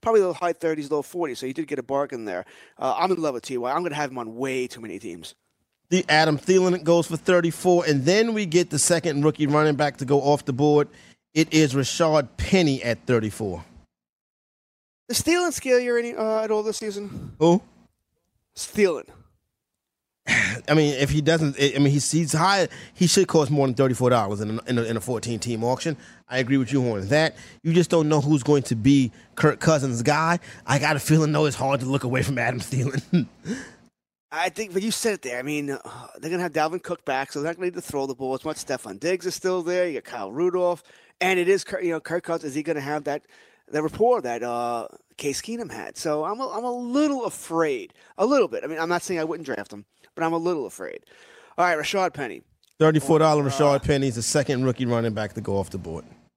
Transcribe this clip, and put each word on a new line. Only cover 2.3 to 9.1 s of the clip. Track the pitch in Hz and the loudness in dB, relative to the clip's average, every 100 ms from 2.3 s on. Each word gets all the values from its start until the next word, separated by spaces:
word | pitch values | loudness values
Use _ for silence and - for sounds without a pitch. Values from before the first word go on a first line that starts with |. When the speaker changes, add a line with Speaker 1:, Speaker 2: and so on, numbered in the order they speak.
| 90 90 - - - | -8 -8 -20 -20 -6
Speaker 1:
Uh, | 131 - | -4 0
I'm | 185 | 0
in | 180 | 0
love | 156 | -2
with | 123 | -4
T | - 127 | -6 -6
Y. | 123 | -4
I'm | 147 | -4
gonna | 175 143 | -4 -4
have | 147 | -6
him | 127 | -6
on | 113 113 | -10 -6
way | 135 131 127 | -4 -4 -6
too | 120 | -8
many | 110 92 | -14 -12
teams. | 104 85 82 - _ _ _ _ _ | -12 -14 -18 -20 _ _ _ _ _
Speaker 2:
The | 185 - | 0 4
Adam | 151 160 156 | 4 4 2
Thielen | - 185 185 180 | 4 4 4 0
goes | 165 170 160 | 4 4 4
for | 160 | -4
thirty-four, | - 180 170 - 185 175 156 | 2 2 2 0 2 4 4
and | 143 | 2
then | 131 196 226 | 4 4 2
we | 214 196 | 0 2
get | 160 175 | 2 2
the | 147 | 0
second | - 170 170 | 2 2 0